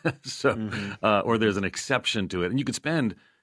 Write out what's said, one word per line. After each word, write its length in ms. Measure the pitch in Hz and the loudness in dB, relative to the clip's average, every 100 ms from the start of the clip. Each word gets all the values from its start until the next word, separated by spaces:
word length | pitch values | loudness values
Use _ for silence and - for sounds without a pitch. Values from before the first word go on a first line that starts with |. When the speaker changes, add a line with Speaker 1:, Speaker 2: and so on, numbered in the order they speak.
Speaker 1:
<laughs> 200 | 160 - - | -2 -4 -6
So, 280 | - 139 | 0 2
Speaker 2:
Mm-hmm. 400 | 110 110 104 101 101 110 | 2 -2 -6 -6 -2 2
Speaker 1:
uh, 160 | 104 | 4
or 160 | - 113 | 4 2
there's 180 | 107 98 | 4 2
an 60 | |
exception 640 | 95 - - 127 - 110 95 | -2 -4 -2 -2 0 -2 -2
to 140 | 92 | -2
it. 60 | 87 | 0
And 100 | 127 | 0
you 60 | - | -2
could 100 | - | -4
spend, 400 | 151 165 117 87 _ _ | -2 0 0 -4 _ _